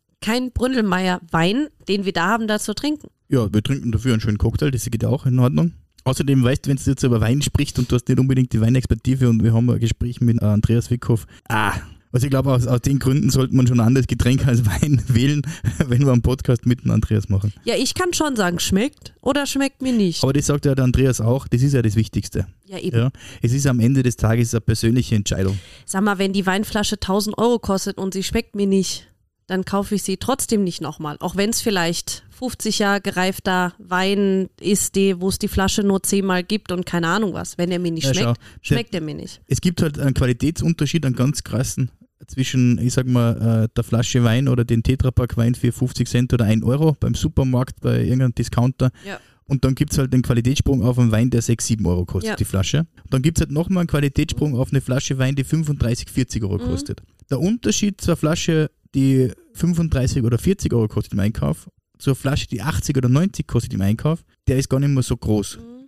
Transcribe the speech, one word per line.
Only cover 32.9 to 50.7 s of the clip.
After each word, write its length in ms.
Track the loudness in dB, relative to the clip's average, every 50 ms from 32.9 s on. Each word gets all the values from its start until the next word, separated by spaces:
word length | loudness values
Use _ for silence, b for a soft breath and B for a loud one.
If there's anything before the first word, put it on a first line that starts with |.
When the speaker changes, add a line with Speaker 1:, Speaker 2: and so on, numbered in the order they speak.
| 0 -2
Speaker 1:
gereifter 720 | -2 -4 -2 -2 -2 -2 -2 -4 -2 -2 0 0 0 -2 -4 -8
Wein 720 | -10 -4 -2 0 0 0 2 2 2 2 2 0 -2 -4 _ -6
ist, 360 | -2 0 0 0 0 0 0
die, 240 | 2 2 2 2 0
wo's 180 | -2 -2 -2 -2
die 80 | -4
Flasche 380 | -2 0 0 0 0 0 0 2
nur 180 | 2 2 0
zehnmal 400 | 0 0 0 0 0 0 0 -2
gibt 300 | -2 -2 -4 -4 -4 -4
und 120 | -6 -6 -4
keine 220 | -4 -2 -2 0
Ahnung 260 | 0 0 0 0 -2
was. 240 | -4 -6 -8 -8 -6
Wenn 140 | -4 -2 -2
er 80 | -2 -2
mir 140 | -2 -2
nicht 140 | -4 -2 -2 0
Speaker 2:
Ja, 40 | 0
Speaker 1:
schmeckt, 120 | 0 0
Speaker 2:
schau, 480 | 0 -2 -2 -6 -14 -20 -8 -4 -2 -2
Speaker 1:
schmeckt 180 | -2 -2 -4 -6
Speaker 2:
der, 80 | -8
Speaker 1:
er 20 | -8
mir 100 | -8 -10
nicht. 260 | -10 -12 -14 -16 -12 _
Speaker 2:
es 140 | -4 -4 -2
gibt 220 | -2 -2 0 0
halt 180 | -2 -2 -2 -2
einen 140 | -2 0 2
Qualitätsunterschied, 920 | 2 2 0 0 0 -2 -2 -2 0 -2 -2 0 0 -2 -2 -2 -2 0
einen 80 | -2 0
ganz 300 | 0 0 0 0 -2 -6
krassen 480 | -4 -4 -4 -2 -2 -4 -4 -4 -6 -6 _ -20 _ _ _ -20
zwischen, 520 | -10 -4 -4 -4 0 2 2 4 4 4 2
ich 140 | 0 0 0
sag 120 | 0 0
mal, 600 | 2 2 2 2 2 0 0 0 2 2 2 0
äh, 20 | 0 -2
der 80 | -4 -4
Flasche 400 | -2 0 -2 0 0 2 2 2
Wein 240 | 4 2 2 2 2
oder 160 | 2 0 0
den 180 | 0 0 0
Tetrapack 540 | 2 2 2 2 0 0 0 0 -2 0 0
Wein 180 | 0 0 0 0
für 160 | 0 0 -2
fünfzig 380 | 0 0 -2 -4 -2 -2 -2 0
Cent 240 | 0 0 0 2
oder 120 | 0 2 2
ein 180 | 2 2 2 2
Euro 320 | 0 0 2 2 2 0 0
beim 160 | 0 -2 -2
Supermarkt, 640 | -2 -2 -2 0 0 0 2 2 0 0 -2 -6 -4
bei 220 | -2 0 0 0
irgendeinem 320 | 2 2 2 2 2 0 0
Discounter. 560 | -2 -4 -2 0 0 0 0 0 0 -2 -2 -2 B B
Speaker 1:
Ja. 140 | -14 -14 B B B B B B
Speaker 2:
Und 200 | -4 -2 0 0
dann 120 | 0 0
gibt's 200 | -2 -4 -4 -2
halt 160 | -2 0 0
den 100 | 2 2
Qualitätssprung 600 | 2 2 2 2 2 0 0 0 2 0